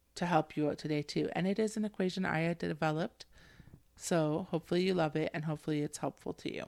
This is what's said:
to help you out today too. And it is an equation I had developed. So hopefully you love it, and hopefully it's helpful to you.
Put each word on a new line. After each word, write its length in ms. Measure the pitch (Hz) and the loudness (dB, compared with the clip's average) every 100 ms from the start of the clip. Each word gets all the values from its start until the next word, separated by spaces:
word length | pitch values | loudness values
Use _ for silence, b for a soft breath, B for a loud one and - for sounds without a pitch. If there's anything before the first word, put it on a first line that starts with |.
| _ | _
to 140 | - 175 | -6 2
help 280 | 165 156 - | 2 2 0
you 140 | 147 | -2
out 80 | - | 0
today 240 | 151 151 | -2 -2
too. 260 | 147 - 151 | 0 0 0
And 140 | - 185 | 0 0
it 100 | 202 | 2
is 180 | 220 214 | 0 0
an 80 | |
equation 420 | 214 - 185 180 185 | -4 0 -2 0 0
I 160 | 160 | 2
had 180 | 165 170 | 0 0
developed. 640 | 175 160 160 156 190 - - b b b b b _ - | -4 0 0 0 -2 -6 -20 b b b b b _ -10
So 500 | - 170 151 156 185 | 0 2 2 0 0
hopefully 320 | 165 - 175 | -4 0 2
you 100 | 185 | 4
love 220 | 180 156 156 | 4 2 2
it, 160 | 156 | 0
and 120 | 170 156 | -2 -2
hopefully 360 | 151 - 151 | -4 -2 0
it's 160 | 147 - | 0 -2
helpful 360 | 143 - - | -6 -6 -8
to 200 | - - | -8 -6
you. 120 | - | -8